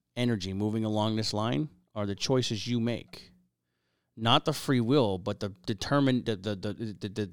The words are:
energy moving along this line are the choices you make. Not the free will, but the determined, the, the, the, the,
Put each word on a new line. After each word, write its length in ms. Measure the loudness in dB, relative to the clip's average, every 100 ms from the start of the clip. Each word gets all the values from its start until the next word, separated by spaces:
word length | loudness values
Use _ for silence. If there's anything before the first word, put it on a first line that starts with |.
| _ -2
energy 360 | 0 0 -2
moving 300 | -2 0 0
along 320 | 0 0 2 0
this 160 | -2
line 340 | -2 -2 -2 -4 -8 _
are 100 | -6 -6
the 80 |
choices 520 | -2 0 2 2 -2 -2
you 120 | 0
make. 500 | 0 -4 -8 -20 -20 _ _ _ _ _ _ _ _ -2
Not 280 | 4 4
the 80 | 2
free 280 | -2 2 2
will, 340 | 4 4 4 0
but 240 | -4 -4
the 80 | -6 -6
determined, 600 | -6 -4 0 2 4 2 0
the, 100 | -2
the, 180 | -4
the, 180 | -4 -4 -6 -8 -6 -6
the, 180 | -4 -4